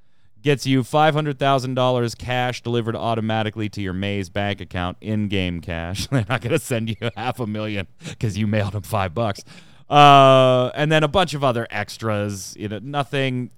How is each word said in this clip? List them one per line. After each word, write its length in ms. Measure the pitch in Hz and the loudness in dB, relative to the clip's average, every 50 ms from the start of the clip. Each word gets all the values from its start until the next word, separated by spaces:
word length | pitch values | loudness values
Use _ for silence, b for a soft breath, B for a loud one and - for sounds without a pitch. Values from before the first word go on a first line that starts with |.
| - - - - - - - - | -20 -20 -20 -20 -20 -20 -14 -4
gets 260 | 107 147 139 123 - | 0 0 0 0 2
you 160 | 135 131 135 | 0 2 2
five 300 | 120 - - 151 151 156 | 0 2 2 4 4 4
hundred 260 | 143 151 151 147 139 127 | 4 2 -2 -2 -2 0
thousand 360 | 143 139 139 135 120 131 127 | 0 2 2 2 0 -2 -2
dollars 400 | 127 127 127 127 123 120 117 - | 0 2 2 2 0 0 -2 -4
cash 480 | - - 123 123 123 123 127 120 - | -6 -6 -4 -2 -2 -2 -2 -4 -6
delivered 340 | - 117 120 120 110 117 110 | -4 -2 -2 -2 -2 -2 -4
automatically 720 | 71 87 117 113 110 110 110 110 110 107 110 101 110 107 104 | -4 -2 -2 -2 -2 -2 -2 -2 -2 -2 -2 -4 -6 -6 -6
to 140 | - 104 | -6 -6
your 100 | 101 92 | -6 -4
Maze 380 | 90 92 98 101 101 101 95 85 | -4 -4 -4 -2 -2 -4 -6 -6
bank 320 | - 101 101 101 101 - | -4 -4 -4 -4 -4 -6
account, 340 | 90 - - 90 87 90 87 - | -8 -8 -6 -6 -4 -4 -6 -8
in-game 580 | - 104 110 107 104 98 101 95 92 90 87 85 | -6 -4 -4 -2 -2 -2 0 -2 -2 -2 -4 -6
cash. 460 | 76 90 85 82 82 85 92 98 - | -8 -8 -8 -8 -6 -8 -6 -8 -6
<laughs> 40 | - | -2
They're 140 | - 90 95 | -2 -2 -2
not 140 | 87 127 110 | -2 -4 -4
gonna 180 | 92 120 160 151 | -2 -2 -2 -2
send 300 | - - 127 110 113 113 | -2 -2 -4 -4 -4 -4
you 80 | 107 - 110 117 - | -6 -6 -6 -8 -6
half 240 | 104 113 127 123 - | -6 -6 -6 -6 -4
a 80 | 123 | -6
million 400 | 104 107 107 107 107 104 101 92 - - - B 160 B B | -6 -6 -6 -6 -6 -6 -6 -8 -8 -12 -18 B -16 B B
'cause 200 | - 110 87 101 | -4 -4 -2 -2
you 80 | 110 | -2
mailed 260 | 101 110 107 98 98 | 0 0 0 0 -2
them 100 | 98 104 | -4 -6
five 300 | 92 - 110 104 95 92 - | -6 -4 -2 -2 -2 -2 -2
bucks. 300 | 120 117 104 98 - - B B B B B B B B B | -2 -4 -4 -4 -6 -12 B B B B B B B B B
Uh, 800 | 151 147 147 143 139 139 135 135 135 131 131 127 127 127 127 123 - | 6 8 10 10 10 10 10 8 8 8 6 6 4 2 2 0 -2
and 160 | - 151 156 | -2 0 2
then 120 | 160 156 | 2 2
a 60 | 156 147 | 2 2
bunch 260 | 135 202 180 151 147 | 2 0 0 0 -2
of 80 | 143 139 | -2 0
other 220 | 131 117 120 113 - | 0 0 -2 -4 -6
extras. 840 | - 104 107 - - - 113 113 107 101 104 104 101 95 - - - - | -6 -8 -8 -8 -8 -8 -4 -4 -2 -2 -2 -4 -6 -8 -12 -14 -12 -10
You 100 | 104 101 | -8 -8
know, 100 | 107 98 | -8 -8
nothing 720 | 107 139 143 143 139 - - 139 135 131 127 123 123 - - | -10 -6 -4 -4 -4 -4 -2 -2 -2 -2 -2 -4 -6 -8 -10